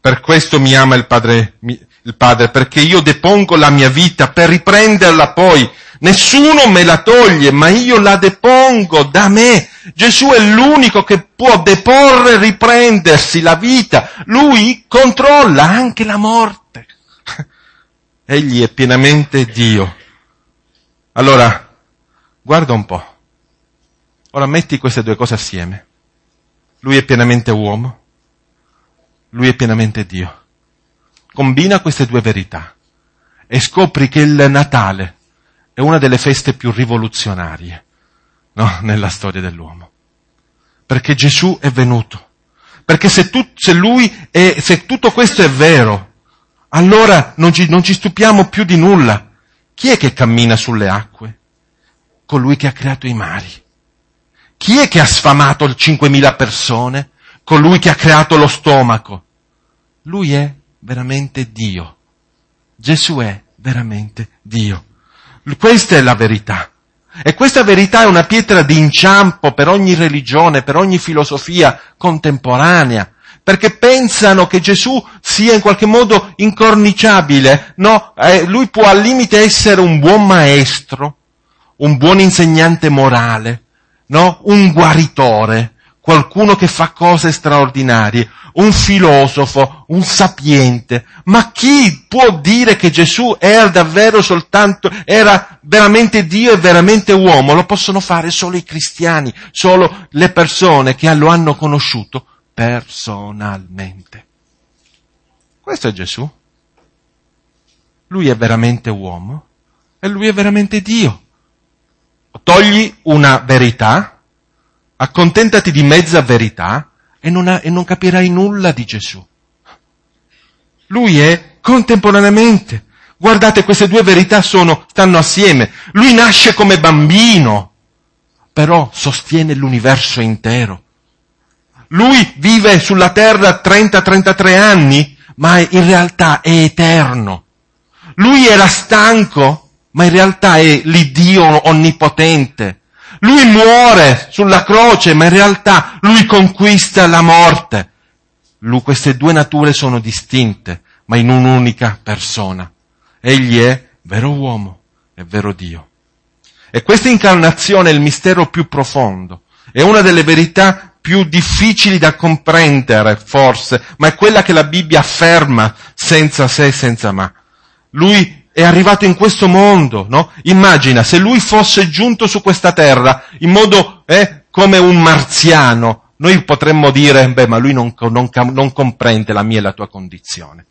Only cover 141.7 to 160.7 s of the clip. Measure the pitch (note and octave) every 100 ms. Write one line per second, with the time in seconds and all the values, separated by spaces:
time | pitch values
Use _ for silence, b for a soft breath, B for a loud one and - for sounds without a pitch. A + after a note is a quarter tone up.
141.7 | D#3 D#3+ D#3 D3+ - D#3+ D#3+ C3 - G#2
142.7 | F#2 _ B B B G#3 C#4+ B3+ G#3+ A3+
143.7 | A#3 A#3+ G#3 D3 B2+ - - G3+ F#3 -
144.7 | G#3+ A#3+ G#3 F3+ D#3 E3 F3+ G3+ G3 G#3+
145.7 | F#3 - - G3+ A3+ A3 G#3 F#3+ - G3+
146.7 | G3+ - - F3+ E3+ E3+ E3 E3+ F3 -
147.7 | G#2+ F#2+ _ _ _ _ _ _ _ A2+
148.7 | B2 A#2+ C3+ D3 B2+ D3+ D#3+ D3 D3+ D3
149.7 | C#3+ C#3 B2 A2 A2 - C3 A#2 G2 -
150.7 | F2 _ _ - A#2 A#2+ B2+ B2+ C3 B2
151.7 | - A#2+ G#2 - G#2 - - G2 F#2 F2+
152.7 | _ _ _ _ _ B2 C3+ B2+ A#2 A#2+
153.7 | C3 _ _ - G2+ C3 C#3+ C3+ A2+ G2
154.7 | F2+ _ _ _ - F2 G#2 G2+ F2+ F2
155.7 | E2 D2 _ _ _ _ _ b b b
156.7 | A#2+ - G#3 B3+ A3+ G3+ F3+ E3 D#3 -
157.7 | G3 F3 D3 D3 - F#3+ F3+ E3 - D#3+
158.7 | C#3 C3+ C#3+ A#2 F#2 F#2 F2+ _ b b
159.7 | A#2+ E3+ G#3+ F#3+ E3+ D#3 D#3+ E3 G3 G3